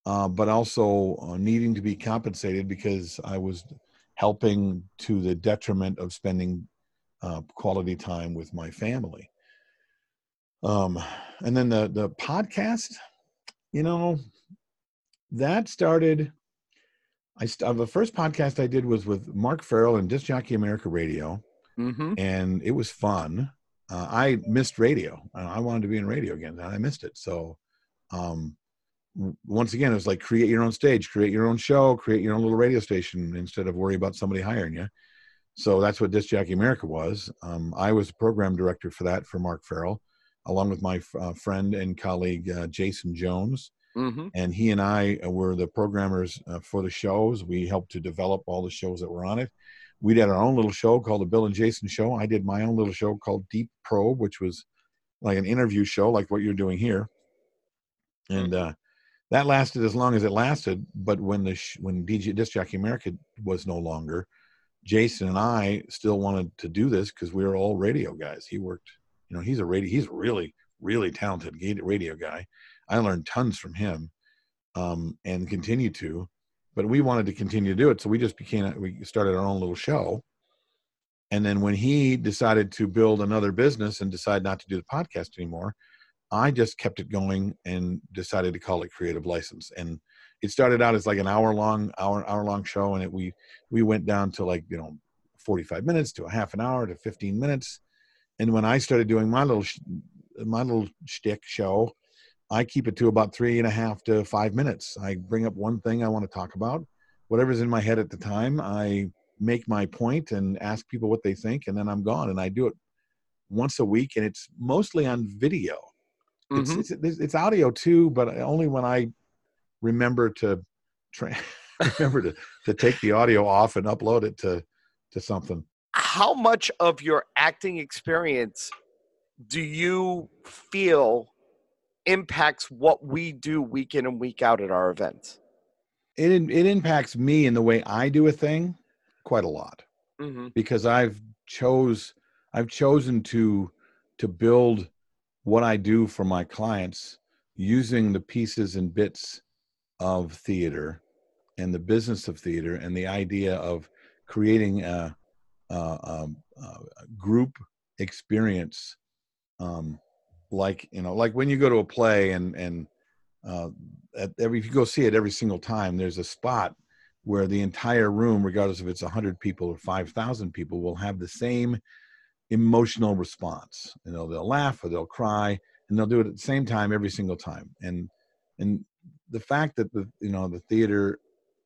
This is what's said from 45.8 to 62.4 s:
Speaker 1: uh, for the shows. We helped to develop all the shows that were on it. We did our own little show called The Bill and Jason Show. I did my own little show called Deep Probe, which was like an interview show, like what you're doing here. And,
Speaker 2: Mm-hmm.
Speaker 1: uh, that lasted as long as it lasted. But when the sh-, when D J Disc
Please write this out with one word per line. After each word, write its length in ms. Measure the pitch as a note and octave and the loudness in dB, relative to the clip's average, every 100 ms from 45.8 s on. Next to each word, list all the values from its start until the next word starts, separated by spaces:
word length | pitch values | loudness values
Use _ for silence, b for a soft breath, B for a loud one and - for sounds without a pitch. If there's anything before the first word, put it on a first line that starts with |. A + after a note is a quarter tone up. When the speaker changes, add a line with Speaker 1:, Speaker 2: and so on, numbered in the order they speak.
| G#2 G2+ G2 F#2 F2+ - - | -2 0 0 0 -2 -6 -12
Speaker 1:
uh, 120 | F2 | -12
for 240 | - G2+ | -6 -4
the 60 | F#2 | -4
shows. 540 | - G2+ G2+ A2+ A2+ F2 | -4 -2 2 2 0 -4
We 200 | F2+ F2+ | -4 -2
helped 260 | G2 F2 | -2 -4
to 80 | F2+ | -10
develop 420 | F2 E2 F#2+ F#2+ - | -8 -4 -2 -2 -4
all 160 | F2+ | -6
the 80 | F2+ | -6
shows 300 | - F#2+ F2+ | -6 -8 -6
that 100 | F2 | -8
were 160 | F2 F#2 | -8 -4
on 140 | A2+ | -4
it. 100 | B2 _ B B B B | -6 _ B B B B
We 120 | G#2 A2+ | 4 6
did 140 | G#2 | 6
our 120 | F#2+ | 6
own 140 | A#2+ B2+ | 4 4
little 160 | G#2+ | 2
show 280 | - A2+ A#2+ | 2 4 4
called 220 | A2 G#2 | 2 -2
The 60 | F2+ | 2
Bill 180 | A2+ G#2+ | 2 2
and 80 | |
Jason 340 | G2 A2+ - G2 | 2 0 0 -6
Show. 280 | - A2+ A#2 | -2 -2 0
I 100 | G#2+ | 0
did 180 | G#2+ | 0
my 200 | F#2+ G2+ | 0 -2
own 120 | A2+ A2 | 0 2
little 160 | G2+ | 0
show 260 | F2+ G#2 G#2 | 0 -2 -2
called 280 | G#2+ G2 F#2+ | -4 -4 -4
Deep 180 | A2 A2+ _ - | -6 -6 _ -2
Probe, 320 | G#2 A2 C3 | 2 2 2
which 220 | G#2 - | -2 -2
was 240 | F#2 E2+ - _ _ _ _ _ | -6 -6 -16 _ _ _ _ _
like 160 | A2 G2 | 0 0
an 80 | F#2+ | 2
interview 380 | B2 A#2 G2+ | 2 2 2
show, 260 | G2+ - G#2 | 0 2 2
like 220 | A2 F#2+ | 2 0
what 100 | G#2 | -2
you're 140 | G#2 G2 | -2 0
doing 240 | F#2+ F#2 | -2 0
here. 280 | A#2 G2+ G#2+ _ _ _ _ _ _ _ _ _ _ _ - | 0 0 -4 _ _ _ _ _ _ _ _ _ _ _ -6
And, 240 | F#2+ F2+ | -4 -2
Speaker 2:
Mm-hmm. 160 | F2+ E2 | -2 -4
Speaker 1:
uh, 40 | - _ _ _ _ - | -8 _ _ _ _ 0
that 160 | C3+ C#3+ | 2 4
lasted 380 | C3+ C3+ B2 A2+ | 2 2 0 0
as 80 | |
long 220 | A#2 B2 A2+ | 2 2 4
as 80 | |
it 80 | G#2 | 2
lasted. 540 | G#2 C3 D3 G2+ F#2 - G2+ | 2 2 0 -2 -4 -6 -6
But 260 | G2 G2 | -2 0
when 220 | G2 G2+ | 0 0
the 100 | F#2+ | -2
sh-, 240 | F#2 - - | -4 -8 -10
when 240 | F#2+ F2+ | -6 -4
D 140 | F2 G#2+ | -2 -2
J 140 | G2 | -2
Disc 220 | G2 | -2